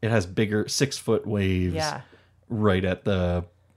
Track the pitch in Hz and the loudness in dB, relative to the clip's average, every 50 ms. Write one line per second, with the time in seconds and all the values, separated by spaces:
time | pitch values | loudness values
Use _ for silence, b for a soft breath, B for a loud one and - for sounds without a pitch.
0 | - 107 113 113 95 87 92 117 113 101 107 104 101 - - - 143 131 - - | -2 2 2 2 0 0 0 0 0 2 2 -2 -2 -2 0 -2 -2 -2 -2 -6
1 | - - 113 101 - 110 107 101 98 95 95 92 92 90 80 80 - 151 - - | -2 0 0 0 0 -2 -2 0 2 2 2 2 0 0 0 -2 -2 -4 -4 -6
2 | 135 b b b b b b b _ _ - 107 107 104 95 92 92 92 92 - | -10 b b b b b b b _ _ -4 2 2 4 4 4 2 0 -2 -2
3 | - 107 101 92 90 87 87 87 87 - _ _ _ _ _ | -2 -2 0 2 2 0 0 -2 -2 -6 _ _ _ _ _